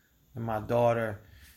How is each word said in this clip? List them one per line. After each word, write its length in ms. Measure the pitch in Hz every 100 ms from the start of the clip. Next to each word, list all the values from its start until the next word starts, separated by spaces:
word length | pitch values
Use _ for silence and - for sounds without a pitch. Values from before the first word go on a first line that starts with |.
| _ _ _
and 100 | 117
my 140 | 113 110
daughter 640 | 107 120 120 117 110 104 - - -